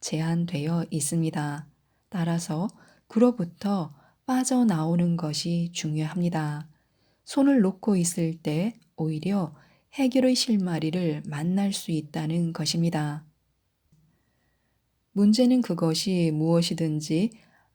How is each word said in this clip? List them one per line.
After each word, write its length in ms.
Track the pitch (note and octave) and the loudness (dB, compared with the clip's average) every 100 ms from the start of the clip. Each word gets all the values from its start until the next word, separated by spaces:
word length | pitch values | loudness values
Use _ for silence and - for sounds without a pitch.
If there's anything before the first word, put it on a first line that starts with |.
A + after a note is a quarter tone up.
제한되어 840 | - D#3+ E3 E3+ E3+ C#3+ D3+ E3+ E3 | -6 -4 0 0 -2 -2 -2 -2 -2
있습니다. 800 | D#3 - E3+ D#3+ D#3 D3 D3 - _ _ _ _ | -4 -2 -2 -2 -2 -6 -8 -14 _ _ _ _
따라서 580 | F#3 E3+ E3+ E3+ D#3+ G#3 - - _ _ | -4 -2 -2 -2 -4 -4 -8 -20 _ _
그로부터 840 | A3 B3 A#3+ E3+ - G3+ G3 D3+ - _ _ - | 4 4 4 -6 -4 -4 -2 -4 -10 _ _ -2
빠져나오는 880 | B3+ B3+ B3+ A#3 D#3+ D#3+ F3 F3 E3+ | -2 2 2 2 2 2 2 2 0
것이 540 | D3+ D3+ E3+ E3+ E3+ | -2 -4 -2 -2 -2
중요합니다. 960 | - D#3 D#3 D#3 F3+ F3 E3+ D3+ D3 D3+ _ _ _ _ _ | -4 -4 -2 -4 -2 -2 -2 -4 -6 -12 _ _ _ _ _
손을 380 | - C#4 C#4 C4+ | -6 2 4 4
놓고 340 | F#3+ F#3 A3 F#3+ | 2 0 0 0
있을 380 | E3+ - E3 | 0 -2 -4
때 400 | E3 D#3 D3+ G#3+ - _ - | -2 -4 -2 -2 -6 _ -6
오히려 580 | D#3+ D#3 E3+ G3+ D#3 - _ _ _ | -4 -4 -2 -2 -2 -8 _ _ _
해결의 420 | - C4 C4 B3+ B3+ | -2 2 4 4 2
실마리를 880 | - G#3 F#3 D#3+ D#3 F3+ E3+ D3+ D3+ | 2 0 0 -2 -2 0 -2 -2 -6
만날 440 | D3 E3+ F#3+ G3+ | -4 -2 0 0
수 200 | G3 - | -2 -4
있다는 600 | D#3+ D3+ D#3+ D#3 E3+ E3+ | -4 -4 -6 -2 -2 -2
것입니다. 720 | E3 D3+ E3+ E3+ D#3+ D3+ D3+ - _ _ _ _ _ _ _ _ _ _ _ _ _ _ _ _ _ _ | -2 -2 0 0 0 -4 -6 -14 _ _ _ _ _ _ _ _ _ _ _ _ _ _ _ _ _ _
문제는 480 | F#3+ G#3 A3+ B3 B3+ | 2 4 6 6 4
그것이 720 | A#3 E3+ E3 D#3+ G3 F3+ E3 | 2 0 0 0 0 2 2
무엇이든지 1000 | D3+ D#3+ E3+ E3+ D#3+ D#3+ D3+ D3+ D#3+ A3+ - _ _ _ | 2 2 2 2 -2 -2 -2 0 0 0 -4 _ _ _